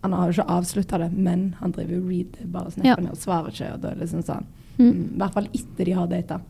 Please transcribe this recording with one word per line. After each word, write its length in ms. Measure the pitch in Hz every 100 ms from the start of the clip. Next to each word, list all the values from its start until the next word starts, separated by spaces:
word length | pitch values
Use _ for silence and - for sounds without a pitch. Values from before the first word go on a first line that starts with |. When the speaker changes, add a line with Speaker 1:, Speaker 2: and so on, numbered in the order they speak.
Speaker 1:
han 100 | 190
har 180 | 185 175
jo 120 | 170
ikke 60 | -
avsluttet 520 | 180 180 208 185 185
det, 120 | 170 185
men 380 | 185 175 190 175
han 140 | 185
driver 240 | - - 175
jo 60 | 185
read 280 | 180 185 - 180
bare 180 | 180 175 190
Speaker 2:
Ja. 100 | 254
Speaker 1:
snappen 140 | 233 180
og 60 | -
svarer 300 | - 175 160
ikke, 240 | - -
og 60 | -
da 80 | -
er 60 | -
det 60 | 170
liksom 140 | 165
sånn, 200 | 165 - - - - -
Speaker 2:
Mm. 140 | 240
Speaker 1:
mm, 220 | 180 -
i 40 | -
hvert 140 | 196
fall 140 | 202 202
etter 320 | - - -
de 60 | 185
har 140 | 185 175
datet. 340 | 180 175 160